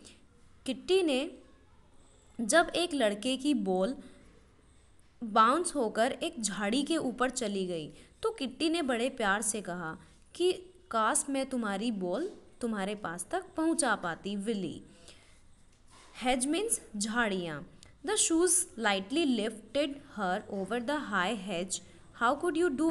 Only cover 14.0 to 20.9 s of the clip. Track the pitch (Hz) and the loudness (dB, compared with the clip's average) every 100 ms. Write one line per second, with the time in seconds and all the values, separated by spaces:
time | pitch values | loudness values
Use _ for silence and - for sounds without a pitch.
14 | 175 160 202 202 202 214 165 - - - | -2 -6 -6 -4 -2 -2 -4 -6 -14 -20
15 | - - - - - - - - - - | -20 -20 -20 -20 -20 -20 -20 -20 -20 -20
16 | - - 247 254 269 330 453 453 - 208 | -20 -4 0 2 2 0 0 -2 -4 -6
17 | 214 233 226 190 170 147 - - - - | -2 2 2 0 -4 -6 -10 -18 -20 -10
18 | 285 427 - 320 359 - - - 220 196 | -2 2 4 4 4 2 0 -2 0 0
19 | 190 277 269 233 202 - - - 302 277 | 0 0 2 2 0 -4 -4 -2 -2 -4
20 | - - 185 196 - 202 190 240 233 | -12 -4 -2 -2 -4 -6 -2 -2 -2